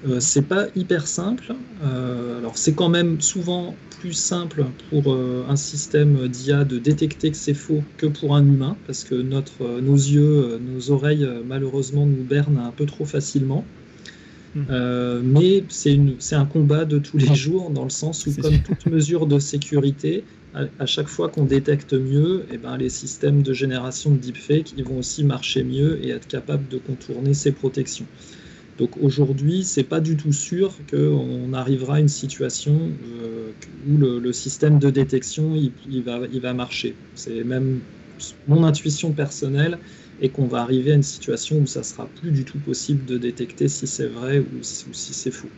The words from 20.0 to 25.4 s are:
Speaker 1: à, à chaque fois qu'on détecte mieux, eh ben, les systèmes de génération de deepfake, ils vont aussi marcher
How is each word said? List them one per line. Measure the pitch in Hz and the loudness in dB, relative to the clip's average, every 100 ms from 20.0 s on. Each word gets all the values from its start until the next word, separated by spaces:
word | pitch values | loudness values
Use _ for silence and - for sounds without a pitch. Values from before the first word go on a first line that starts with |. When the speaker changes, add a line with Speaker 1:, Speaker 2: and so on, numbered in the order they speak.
| 151 180 - - - | -4 -4 -6 -20 -16
Speaker 1:
à, | 139 139 - | -8 -8 -6
à | 131 | -4
chaque | - 147 | -4 -4
fois | - 165 | -4 -4
qu'on | 160 | 0
détecte | 135 139 139 143 - | 2 2 2 0 0
mieux, | 131 131 143 160 185 127 | -2 2 2 2 0 -4
eh | 120 | -10
ben, | 123 127 | -8 -4
les | 127 | -4
systèmes | - 139 - 143 143 | -6 -10 -2 2 4
de | 131 | 2
génération | 131 131 127 127 131 151 | 0 -2 -2 -6 -4 2
de | 135 | 2
deepfake, | 123 123 - 151 156 135 | 0 -10 0 0 0 -8
ils | |
vont | 127 131 | -6 -6
aussi | 123 - | -6 0
marcher | 143 135 | 0 0